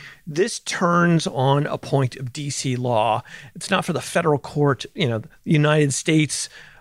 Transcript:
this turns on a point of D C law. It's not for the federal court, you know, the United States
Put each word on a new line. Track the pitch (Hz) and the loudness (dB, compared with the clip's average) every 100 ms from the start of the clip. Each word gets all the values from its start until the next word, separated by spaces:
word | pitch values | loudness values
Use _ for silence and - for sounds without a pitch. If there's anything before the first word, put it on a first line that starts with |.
| - - - | -20 -18 -8
this | 151 226 - | -2 -2 -2
turns | - - 175 175 175 165 - | -8 -2 2 4 4 4 2
on | 123 131 143 147 | 0 2 2 0
a | - | -4
point | - 139 131 - | -2 0 0 -4
of | 127 | -10
D | 151 143 | -8 -8
C | - 143 123 | -6 -4 -2
law. | 123 113 113 113 - - - 180 | 0 2 2 0 -4 -16 -18 -12
It's | - | -4
not | 185 180 | -2 -2
for | |
the | 143 | -4
federal | - 180 165 143 | -2 0 2 0
court, | - 151 143 131 - | -2 0 2 0 -4
you | 247 139 | -4 -2
know, | 113 | -2
the | - - - | -6 -10 0
United | 156 151 151 143 | 2 4 4 2
States | - - 156 151 - - - - - | 0 2 2 2 -2 -10 -14 -20 -20